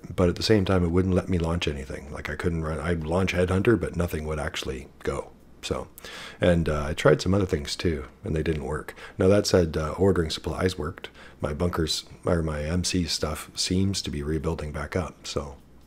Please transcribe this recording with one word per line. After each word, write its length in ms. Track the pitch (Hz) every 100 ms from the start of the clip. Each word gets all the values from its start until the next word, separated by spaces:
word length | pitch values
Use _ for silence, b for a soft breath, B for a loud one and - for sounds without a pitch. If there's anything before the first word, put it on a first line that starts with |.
| - -
but 140 | 90
at 60 | 85
the 80 |
same 220 | - 110 92
time, 180 | 92
it 80 | 87
wouldn't 220 | 87 92
let 160 | 90 87
me 80 | 90
launch 300 | 82 85 82
anything. 440 | 71 71 73 71
Like, 180 | 73 73
I 60 | 73
couldn't 280 | 87 82
run, 160 | 78 78
I'd 260 | 80 85 78
launch 280 | 87 92
Headhunter, 460 | 87 90 92 107 107
but 160 | - 85
nothing 300 | 87 80 76
would 120 | 76
actually 480 | 73 - - 65 69 -
go. 260 | - 71 - - - -
So, 260 | - 65 - - B B B B
and, 260 | 98 85 80
uh, 160 | 73 73
I 60 |
tried 280 | 82 - 76
some 120 | 90
other 120 | 98 92
things 300 | 76 69 -
too, 300 | 90 73 65 -
and 120 | - 80
they 80 |
didn't 220 | 80 78 65
work. 280 | 73 - B B -
Now, 120 | 95
that 180 | 104 -
said, 300 | 95 82 80
uh, 160 | 76 73
ordering 320 | 98 85 78
supplies 480 | - 85 - 92 -
worked. 320 | 76 - - B B B
My 140 | 76
bunkers, 500 | 73 87 85 80 - - - -
or 180 | 87
my 180 | 78 76
M 220 | 76 90
C 220 | 87 92 82
stuff 440 | - 78 78 - -
seems 460 | - 92 98 98
to 100 | -
be 100 | 73
rebuilding 520 | 71 78 80 82 76
back 220 | 73 76 95
up. 300 | 76 - -
So, 300 | 80 71 71 - -